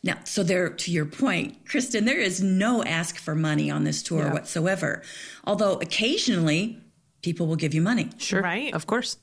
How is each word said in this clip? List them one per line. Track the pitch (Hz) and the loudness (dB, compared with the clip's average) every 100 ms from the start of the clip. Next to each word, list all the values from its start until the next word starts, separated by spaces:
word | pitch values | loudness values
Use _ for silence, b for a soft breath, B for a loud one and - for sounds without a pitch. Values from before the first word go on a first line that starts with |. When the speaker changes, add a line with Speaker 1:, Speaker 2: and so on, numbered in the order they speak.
Speaker 1:
Now, | 185 - | -4 -4
so | - - | -4 0
there, | 175 180 175 | 2 2 0
to | - - | -4 -2
your | 170 | 0
point, | 151 - 262 175 - - - | -2 0 2 2 -2 -8 -4
Kristen, | 285 254 233 | -2 0 0
there | 220 269 | 2 2
is | 196 180 | 0 0
no | 196 190 214 226 | 2 4 4 2
ask | - 165 170 - | 0 -2 -2 -6
for | - | -4
money | 156 156 151 147 | 0 2 2 0
on | 147 | 0
this | 151 151 | -2 -2
tour | - 160 151 | -2 0 0
Speaker 2:
Yeah. | |
Speaker 1:
whatsoever. | 151 - 170 170 190 156 - B B B B | -2 -2 -2 0 0 -2 -4 B B B B
Although | - 202 202 185 | -2 2 2 2
occasionally | - - 226 392 - 185 160 156 220 226 - _ _ _ | -2 0 2 2 2 4 4 2 0 -6 -20 _ _ _
people | 175 160 165 | -4 0 0
will | 160 | 0
give | 156 | 2
you | 156 | 2
money. | 180 240 - - | 2 2 -2 -6
Speaker 2:
Sure. | - 185 | -2 0
Speaker 3:
Right. | 180 190 285 | 0 -2 -2
Speaker 2:
Of | - - | -4 0
course. | 233 254 - | -2 -2 -10